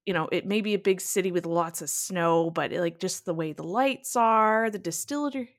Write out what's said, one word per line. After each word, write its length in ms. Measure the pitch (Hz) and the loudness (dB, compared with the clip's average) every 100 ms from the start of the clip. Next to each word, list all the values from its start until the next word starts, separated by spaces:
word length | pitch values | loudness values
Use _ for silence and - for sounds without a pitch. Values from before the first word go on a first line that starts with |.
| - | -4
you 80 | |
know, 160 | 170 160 | -2 0
it 140 | 175 190 | -2 0
may 160 | 214 | -2
be 140 | 214 196 | 0 0
a 40 | |
big 220 | 196 185 | 2 0
city 300 | - 196 185 | 0 -2 0
with 160 | 175 165 | -2 0
lots 340 | 170 165 - | 0 0 -4
of 80 | 147 | -6
snow, 600 | - - 180 170 165 165 | -6 -4 0 4 4 2
but, 200 | 165 139 | 0 -2
like, 280 | - 170 165 | 0 -2 -2
just 260 | 185 - 190 | -6 -4 -4
the 80 | |
way 200 | 165 160 | -2 -4
the 100 | 151 | -6
lights 520 | 160 214 269 254 - 247 | -4 0 0 0 -2 2
are, 540 | 226 220 214 220 226 | 4 6 4 4 2
the 80 | 202 | -2
distillery, 720 | 170 - - 294 294 269 240 | -6 -6 -4 -4 -2 -4 -8